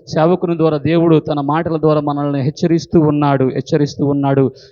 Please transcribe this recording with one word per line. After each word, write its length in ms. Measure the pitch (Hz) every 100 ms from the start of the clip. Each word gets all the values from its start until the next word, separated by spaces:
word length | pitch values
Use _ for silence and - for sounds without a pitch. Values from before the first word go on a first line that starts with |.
| -
సేవకుని 500 | 160 160 180 175 170
ద్వారా 200 | 160 151
దేవుడు 400 | 139 170 165 156
తన 220 | 151 147
మాటల 360 | 139 151 170 160
ద్వారా 240 | 151 151
మనల్ని 400 | 147 143 143 143
హెచ్చరిస్తూ 580 | 131 - 175 165 - 175
ఉన్నాడు, 440 | 151 147 147 139
హెచ్చరిస్తూ 600 | 131 - 131 160 143 - 143
ఉన్నాడు. 460 | 143 139 135 131 - -